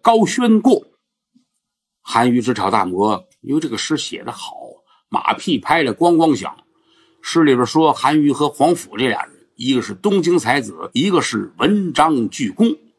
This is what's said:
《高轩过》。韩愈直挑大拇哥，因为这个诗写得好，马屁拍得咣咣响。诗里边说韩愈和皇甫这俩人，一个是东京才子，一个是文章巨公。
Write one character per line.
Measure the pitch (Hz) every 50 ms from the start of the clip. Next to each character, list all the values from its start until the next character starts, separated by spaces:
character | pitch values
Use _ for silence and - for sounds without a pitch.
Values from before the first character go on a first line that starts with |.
《高 | - 233 226 226 214
轩 | - - - 240 233 226 214 -
过》。 | 262 247 - - - _ _ _ _ _ _ _ _ _ _ _ _ _ _ _ _ _ _ _ _ _ _
韩 | _ - - 113 120 123 120
愈 | 123
直 | 110 123 117
挑 | 104 92 98
大 | 113 107 95
拇 | 90 90 95
哥， | 101 107 104 90 - _ _ _ -
因 | - 139
为 | 156
这 | 160 143
个 | 113
诗 | - - - 156 143
写 | - - - - -
得 | - -
好， | - - - - - - - - - _ _ _ _ _ _
马 | - - - - 110
屁 | - - 190 147 117
拍 | - - 151 170 151
得 | 123 104
咣 | - 165 170 175
咣 | 160 165 160 139
响。 | 98 90 76 - - _ _ _ _ _ _ _ _ _ _ _ _
诗 | - - - 170 160
里 | 147 131
边 | 123 123
说 | 120 - 156 160 151 131
韩 | - - 139 151 156 147
愈 | 147 131
和 | - 147 147
皇 | - - 139 151 -
甫 | - - - -
这 | 104 127 127
俩 | 98 - -
人， | - _ _ _ _ _
一 | - 120 127 139
个 | 180 -
是 | - 101
东 | 92 - 208 196 196 160
京 | 170 175 165
才 | 101 113 131 143
子， | 113 104 92 - 90 - -
一 | - 156 202
个 | 180 156
是 | - - - 107 - - - -
文 | 123 156 208 208 190 170 135
章 | - 151 165 156 127 113 101
巨 | - - - 98
公。 | 90 - 226 233 214 - _ _ _